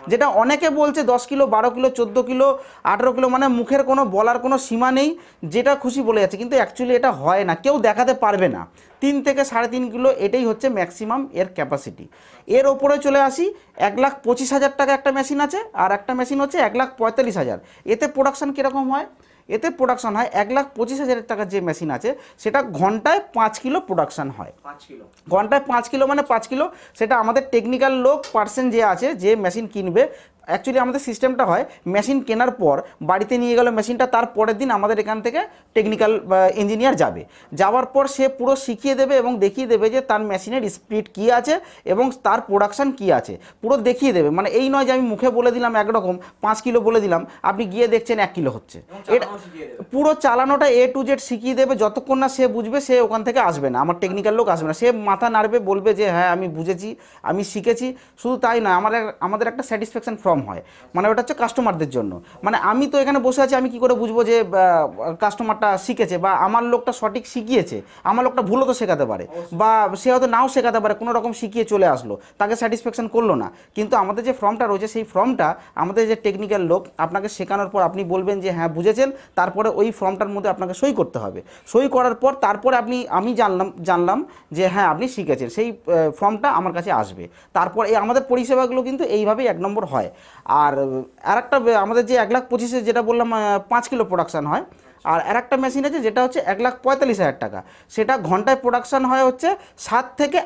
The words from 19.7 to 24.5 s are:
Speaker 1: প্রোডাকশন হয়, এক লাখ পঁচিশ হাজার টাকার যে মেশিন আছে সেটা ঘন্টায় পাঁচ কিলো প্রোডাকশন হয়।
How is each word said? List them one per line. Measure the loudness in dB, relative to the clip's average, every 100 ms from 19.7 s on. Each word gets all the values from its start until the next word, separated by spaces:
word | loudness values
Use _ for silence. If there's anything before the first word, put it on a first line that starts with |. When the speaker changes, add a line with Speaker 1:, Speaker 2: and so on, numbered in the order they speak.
Speaker 1:
প্রোডাকশন | -2 -2 0 -2 -2
হয়, | -2
এক | -2 0
লাখ | -2 -2 -6
পঁচিশ | -6 -4
হাজার | -2 -4 -4
টাকার | -6 -4
যে | -4
মেশিন | -4 -4 -4
আছে | -4 -4 -6 -10 -8
সেটা | -2 -2
ঘন্টায় | -2 0 0 2 2 0 0
পাঁচ | -2 -2 -2
কিলো | -4 -4
প্রোডাকশন | -2 -2 -2 -4 -8
হয়। | -10 -16